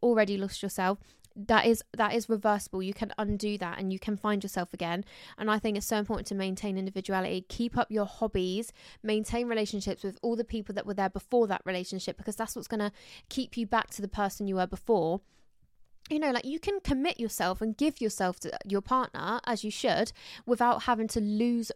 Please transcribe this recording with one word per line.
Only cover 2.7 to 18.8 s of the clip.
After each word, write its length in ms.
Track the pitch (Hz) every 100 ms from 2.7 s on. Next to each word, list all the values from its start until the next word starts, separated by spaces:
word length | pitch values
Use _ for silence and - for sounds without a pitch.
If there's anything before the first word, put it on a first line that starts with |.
| 190
You 120 | 190
can 180 | 202 214 -
undo 400 | 208 202 208 208
that 200 | 175 -
and 140 | 190
you 80 | 190
can 160 | - 202
find 260 | 214 202
yourself 320 | 196 185 175
again. 300 | 170 170 175 202 - - -
And 140 | 214
I 80 | 214
think 160 | 220 202
it's 100 | -
so 120 | 214
important 300 | 208 214 214
to 80 | 196
maintain 420 | 190 185 208 190
individuality, 680 | 190 190 185 190 185 185 -
keep 280 | - 233 247
up 140 | -
your 140 | 214 202
hobbies, 680 | - 220 196 185 190 233 - - -
maintain 460 | 214 214 214 233 240
relationships 520 | 220 208 208 196 -
with 160 | 196 -
all 160 | 233 233
the 80 | 233
people 280 | 226 202 196
that 100 | 208
were 80 |
there 160 | 202 190
before 360 | 190 - 247 220
that 140 | 190 185
relationship, 500 | 180 180 190 - -
because 220 | - 208
that's 180 | 220 233
what's 140 | -
gonna 240 | 220 208 - - - -
keep 300 | - - 233
you 100 | 220
back 220 | 226 -
to 120 | -
the 60 | 202
person 400 | - 196 - 202
you 80 | 190
were 100 | 180
before. 540 | 185 - 214 160 190 - _ _ _ _ _ - - -
You 100 | 302
know, 120 | 302
like, 140 | 247 262
you 120 | 320
can 220 | - 392
commit 400 | - 269 311 -
yourself 420 | 226 - 180 185
and 140 | 220 214
give 240 | 302 -
yourself 400 | 220 - 185 180
to 160 | - -
your 160 | 196
partner, 600 | 196